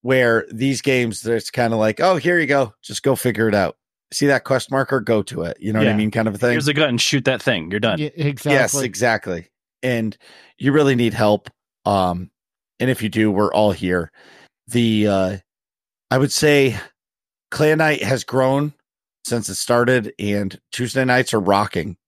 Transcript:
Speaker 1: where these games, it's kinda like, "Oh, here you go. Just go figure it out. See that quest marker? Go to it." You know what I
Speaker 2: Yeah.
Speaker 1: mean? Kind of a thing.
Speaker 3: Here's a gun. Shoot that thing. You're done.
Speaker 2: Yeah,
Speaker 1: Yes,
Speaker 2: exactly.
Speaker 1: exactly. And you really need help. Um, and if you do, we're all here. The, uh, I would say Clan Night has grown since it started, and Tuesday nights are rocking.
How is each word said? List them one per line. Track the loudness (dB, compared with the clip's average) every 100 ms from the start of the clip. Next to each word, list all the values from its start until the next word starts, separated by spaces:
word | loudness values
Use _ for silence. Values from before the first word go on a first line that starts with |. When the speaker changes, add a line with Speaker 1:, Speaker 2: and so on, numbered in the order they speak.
Speaker 1:
where | 2 2 4 2 -2
these | -4 -2 0
games, | 0 0 0 -4 -4
it's | -4 -4
kinda | -2 0 2
like, | 0 2
"Oh, | 0 2
here | 2 0
you | 2
go. | 0 0 _
Just | -14 -4
go | -2 0
figure | -2 0 0
it |
out. | 2 0 -4 _ _ _
See | -2 2
that | 0
quest | 0 -4 0
marker? | -2 0 -2
Go | 0 0
to | -2 -8
it." | -8 -8
You | -4
know | 0
what | 2
I |
Speaker 2:
Yeah. | 2
Speaker 1:
mean? | 0
Kind | 0 -2
of |
a | 0
thing. | 0
Speaker 3:
Here's | 0 0
a |
gun. | 0 0 0
Shoot | 0 0 0
that | 0
thing. | -2 -2 -4
You're | -2
done. | -2 -2
Speaker 2:
Yeah, | -6 -4
Speaker 1:
Yes, | -4
Speaker 2:
exactly. | -4 0 2 2 -2 -6
Speaker 1:
exactly. | -2 0 0 -4 -8 -10 _ _ _
And | -4 -2 -4 -8 -20 -20 _ _
you | 2
really | 4 4 4
need | 0
help. | 2 2 2 -2 _ _ _ -2
Um, | 0 0 -2 -10 _ _ _ _ _
and | -2
if | -2
you | -2
do, | 0 2
we're | 2 0
all | 2 2
here. | 0 -2 -2 -4 _ -20 -20 -20 _ -4
The, | 0 0 2 2
uh, | 0 -2 -6 _ _ _ _ _ _ _
I | 0
would | 0
say | 2 2 4 2 -2 -12 _ _ _ _ _ _
Clan | 0 2 4
Night | 2 0
has | -2 -4
grown | -2 0 2 2 -2 -8 _ _ _ _
since | -6 -4 -4
it |
started, | -8 0 2 4 2 0 -6
and | -2 -2 -4 -8 _
Tuesday | -8 -4 -2
nights | 2 2 2
are | 0
rocking. | 2 2 2 -4 -8 -12